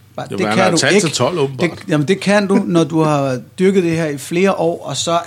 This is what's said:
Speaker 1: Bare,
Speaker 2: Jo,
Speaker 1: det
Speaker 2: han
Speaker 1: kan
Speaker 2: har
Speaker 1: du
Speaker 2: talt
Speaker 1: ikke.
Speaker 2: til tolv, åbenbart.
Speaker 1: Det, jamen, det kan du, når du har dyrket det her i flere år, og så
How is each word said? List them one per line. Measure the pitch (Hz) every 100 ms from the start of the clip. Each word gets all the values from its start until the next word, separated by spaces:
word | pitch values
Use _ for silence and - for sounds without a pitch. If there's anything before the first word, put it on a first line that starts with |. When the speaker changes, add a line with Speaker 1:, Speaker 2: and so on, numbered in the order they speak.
| _ -
Speaker 1:
Bare, | 139
Speaker 2:
Jo, | 101
Speaker 1:
det | 104
Speaker 2:
han | 110
Speaker 1:
kan |
Speaker 2:
har | 185
Speaker 1:
du | 170
Speaker 2:
talt | 135 185
Speaker 1:
ikke. | 170
Speaker 2:
til | -
tolv, | 127 175
åbenbart. | 139 131 170
Speaker 1:
Det, | - -
jamen, | 151 143
det | 196
kan | 185 208 196
du, | 196
når | 202 170
du | 156 160
har | 156 147 139 127 - -
dyrket | 185 196
det | 170
her | 165 160
i | 143
flere | - 170 196
år, | 180 165 170 -
og | 139
så | - 170